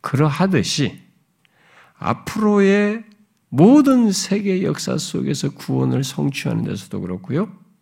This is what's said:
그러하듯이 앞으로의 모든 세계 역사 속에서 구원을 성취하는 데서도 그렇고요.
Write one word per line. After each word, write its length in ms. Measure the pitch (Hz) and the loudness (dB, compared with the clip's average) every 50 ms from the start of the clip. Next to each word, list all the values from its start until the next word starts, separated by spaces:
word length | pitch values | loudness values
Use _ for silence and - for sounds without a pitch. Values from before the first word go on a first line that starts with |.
| - | -8
그러하듯이 960 | - - 127 151 151 139 135 180 196 190 - 190 - - - 143 117 - - - _ _ _ _ _ _ _ _ _ _ _ _ _ _ - - _ _ | -2 0 2 2 2 2 0 0 0 2 0 0 0 -2 -2 -4 -4 -6 -10 -20 _ _ _ _ _ _ _ _ _ _ _ _ _ _ -20 -20 _ _
앞으로의 1080 | _ - 78 - - - - - - 214 214 208 202 196 196 196 202 208 208 214 233 226 - - _ _ _ _ _ _ _ | _ -6 -6 -6 -6 -6 -10 -6 -2 0 2 2 4 4 4 4 2 0 -2 -4 -6 -10 -16 -20 _ _ _ _ _ _ _
모든 640 | - 123 160 214 269 302 285 277 262 254 233 214 190 | 4 6 8 8 8 8 6 6 4 4 4 2 0
세계 500 | - - - 190 202 202 202 190 185 196 | -2 -2 -2 -2 -2 0 -2 -2 0 0
역사 340 | - 151 - - - - - | -2 -4 -4 -4 -4 -4 -4
속에서 560 | - - - - 131 135 147 135 - 139 135 | -4 -6 -6 -4 -2 -2 -4 -4 -4 -6 -6
구원을 500 | - - - 135 131 131 131 127 127 139 | -8 -8 -4 -2 0 0 0 0 -2 -4
성취하는 600 | 131 - - 147 143 135 - - - 113 110 113 | -4 -4 -4 -4 -4 -4 -4 -6 -4 -4 -4 -4
데서도 360 | 107 110 104 - - - 101 | -4 -6 -8 -10 -10 -10 -10
그렇고요. 500 | 92 90 92 90 - - 120 156 208 - - - _ _ _ _ | -8 -8 -10 -10 -10 -6 -4 -4 -4 -6 -10 -20 _ _ _ _